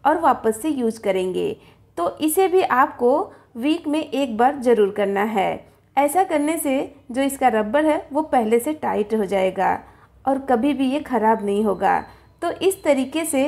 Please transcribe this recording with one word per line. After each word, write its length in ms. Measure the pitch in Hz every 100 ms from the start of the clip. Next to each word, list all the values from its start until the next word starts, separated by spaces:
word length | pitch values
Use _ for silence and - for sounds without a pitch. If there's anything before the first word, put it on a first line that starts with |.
और 160 | - 320
वापस 420 | 320 - 226 220
से 80 | 320
यूज़ 300 | 277 233 226
करेंगे। 540 | 208 185 185 180 170 - - _ _ -
तो 120 | 339 -
इसे 280 | 311 339 381
भी 140 | 370
आपको 540 | - 247 269 - 240 294 415 - _ 233
वीक 300 | 269 330 302
में 140 | 302
एक 360 | 311 262 277 214
बार 220 | 247 285
ज़रूर 320 | 247 226 202
करना 320 | 202 196 196 214
है। 240 | 214 175 - - _ _ -
ऐसा 260 | 285 330 381
करने 320 | 311 294 320
से 180 | 294 262 - - -
जो 100 | 247
इसका 260 | 277 277 254
रबड़ 360 | 220 208 277 311
है 200 | 311 -
वो 80 | 269
पहले 360 | 302 262 214 233
से 140 | 269 311
टाइट 380 | 226 202 208
हो 120 | 220 196
जाएगा 520 | 190 185 185 180 180 - - _ _ -
और 200 | 269 269
कभी 280 | 240 285
भी 180 | 262 269
ये 80 | 285
ख़राब 440 | 294 247 220 220 202
नहीं 180 | 202
होगा। 400 | 214 175 190 175 - - _ _
तो 80 | 339 -
इस 220 | 370 381
तरीके 400 | 320 269 269 311 320
से 160 | 269